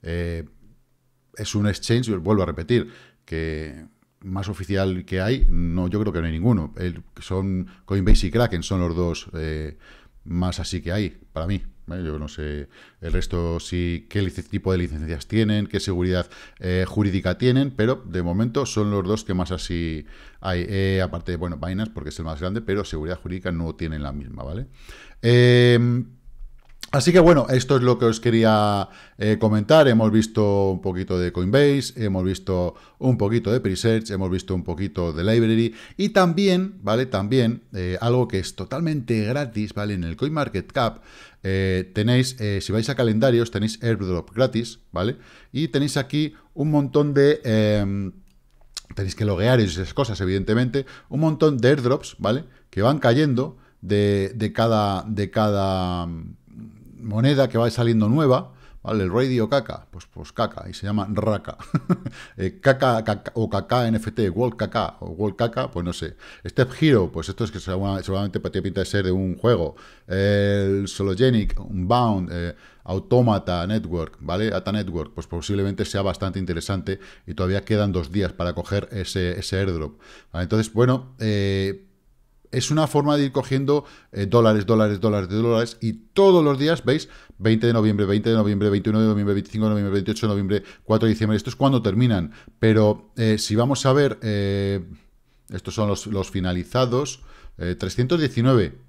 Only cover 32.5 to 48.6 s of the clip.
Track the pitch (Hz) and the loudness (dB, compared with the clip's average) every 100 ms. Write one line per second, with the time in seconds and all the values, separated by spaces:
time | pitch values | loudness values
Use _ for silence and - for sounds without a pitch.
32.5 | 92 90 - - _ 131 127 101 117 110 | -2 -2 -6 -20 _ 0 2 2 0 0
33.5 | 120 107 92 117 113 110 98 95 92 - | 0 0 -2 0 0 -2 -4 -2 -4 -4
34.5 | 92 85 82 98 - 85 78 92 113 113 | -6 -4 -6 -6 -4 -4 -2 2 2 4
35.5 | 113 113 - - - 202 208 180 165 196 | 2 0 -4 -20 -4 0 2 2 2 2
36.5 | 180 190 - 98 110 131 101 101 131 117 | 2 -2 -6 -2 0 0 -2 0 2 2
37.5 | 117 _ 101 90 90 117 127 117 95 90 | 0 _ -8 -6 -4 0 0 0 -2 -6
38.5 | - 92 135 165 151 127 113 104 139 139 | -10 -10 -6 -4 -4 -2 -2 0 -2 -4
39.5 | 104 107 - 104 98 85 82 147 156 139 | -6 -6 -6 -6 -4 -6 -4 -4 -2 -4
40.5 | - - - 117 - - - - _ 98 | -4 -4 -2 -2 -2 -20 -20 -20 _ -4
41.5 | 95 95 92 92 - 110 123 127 - 104 | -2 0 0 -2 -2 2 2 2 -4 -4
42.5 | 98 - 107 113 135 120 110 110 117 113 | -4 -2 -2 -2 0 2 4 4 4 2
43.5 | 104 107 110 117 110 95 87 - 113 131 | -2 -4 -2 -2 -2 -2 -4 -4 0 0
44.5 | 113 117 - _ - 98 143 - - - | 0 -6 -12 _ -4 -4 -4 -12 -20 -10
45.5 | 127 160 147 143 143 131 147 151 - _ | -6 -2 0 0 -2 -2 -2 -4 -6 _
46.5 | - 147 151 139 143 147 143 139 147 - | -4 0 0 2 2 2 4 4 4 2
47.5 | 110 107 107 101 98 95 - - _ _ | 2 4 2 0 -2 -6 -10 -20 _ _
48.5 | _ | _